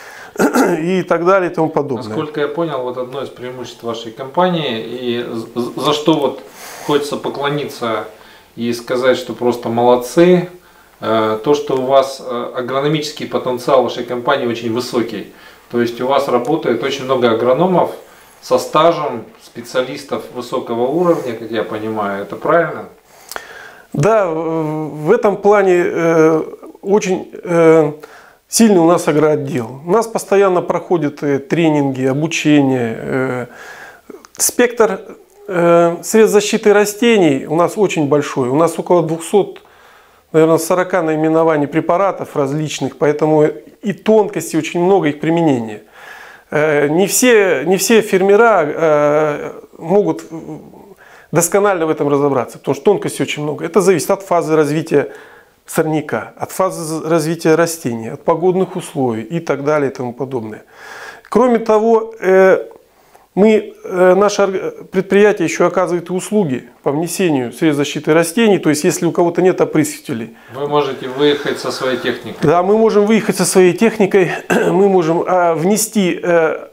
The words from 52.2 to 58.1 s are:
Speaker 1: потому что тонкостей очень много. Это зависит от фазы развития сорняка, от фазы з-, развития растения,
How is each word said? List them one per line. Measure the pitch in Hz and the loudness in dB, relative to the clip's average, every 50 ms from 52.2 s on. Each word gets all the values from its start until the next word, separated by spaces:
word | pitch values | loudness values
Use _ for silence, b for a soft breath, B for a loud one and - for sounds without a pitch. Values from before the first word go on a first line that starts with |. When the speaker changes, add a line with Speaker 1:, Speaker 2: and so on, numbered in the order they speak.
| 143 143 135 123 113 - - - | 2 2 0 0 -2 -4 -8 -10
Speaker 1:
потому | - 156 135 | -6 -6 -4
что | - - | 0 2
тонкостей | 214 196 - - 147 - - 143 | 2 2 2 -2 -4 -4 -4 -4
очень | - - 151 | -4 -4 -6
много. | 147 151 143 131 160 | -6 -8 -6 -6 -4
Это | 165 - 214 | -2 0 2
зависит | 175 185 190 151 - - | 4 4 2 2 2 -2
от | 196 190 | -2 -2
фазы | 196 - 180 170 147 151 160 | -2 -2 0 0 0 2 2
развития | 156 151 139 147 165 160 - 139 139 123 - B B B B B B B B B B B | 2 2 2 0 -4 -2 0 0 0 0 -2 B B B B B B B B B B B
сорняка, | - - 175 156 156 156 151 151 151 - 110 98 - - | -6 -4 -2 -2 0 -2 -4 -4 -4 -6 -6 -6 -8 -14
от | - 143 - | -12 -12 -8
фазы | - - 190 185 165 165 | -4 -2 -2 -2 -2 -6
з-, | 170 151 160 156 131 156 | -8 -8 -8 -6 -2 0
развития | 170 170 151 160 170 165 - 165 160 | 0 0 0 -2 -4 0 2 2 2
растения, | 160 170 165 - - - 127 117 113 113 113 | 2 2 0 -2 -6 -8 -8 -6 -6 -8 -10